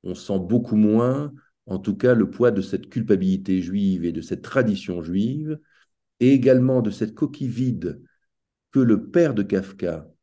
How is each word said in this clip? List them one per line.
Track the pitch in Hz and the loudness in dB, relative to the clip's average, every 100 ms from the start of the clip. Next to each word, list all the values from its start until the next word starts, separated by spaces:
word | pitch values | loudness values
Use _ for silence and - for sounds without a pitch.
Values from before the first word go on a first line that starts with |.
On | 92 | -8
sent | 92 - 98 | -10 -4 -4
beaucoup | 90 117 - 107 | 0 0 2 2
moins, | 107 110 120 139 147 - _ _ - | 4 4 2 -2 -6 -12 _ _ -10
en | 95 | -8
tout | 101 101 | -6 0
cas, | 127 | 2
le | 120 107 | 4 2
poids | - 123 | 2 2
de | 104 | 2
cette | 95 95 - | -4 -6 -6
culpabilité | 127 110 98 92 95 95 92 | -6 0 2 2 -2 0 -2
juive | 87 98 98 92 85 | -2 -2 0 0 -2
et | |
de | 82 | -6
cette | - 95 | -8 -10
tradition | - 131 117 95 - 87 | -4 0 0 -2 -6 -8
juive, | 82 92 113 143 151 156 _ _ _ _ _ _ | -4 -2 -2 -4 -6 -10 _ _ _ _ _ _
et | 123 | 4
également | 135 117 131 127 127 | 4 6 4 4 2
de | 107 | 0
cette | 98 110 | -4 -6
coquille | - 151 - 135 | -4 -6 -4 -8
vide | 110 127 101 87 71 - _ _ _ _ _ _ | -4 -4 -2 -6 -10 -18 _ _ _ _ _ _
que | 139 | 2
le | 120 107 - | 4 2 2
père | 175 160 | 2 2
de | 107 | 0
Kafka | 101 95 95 - 87 82 - _ | 0 -2 -4 -8 -6 -6 -12 _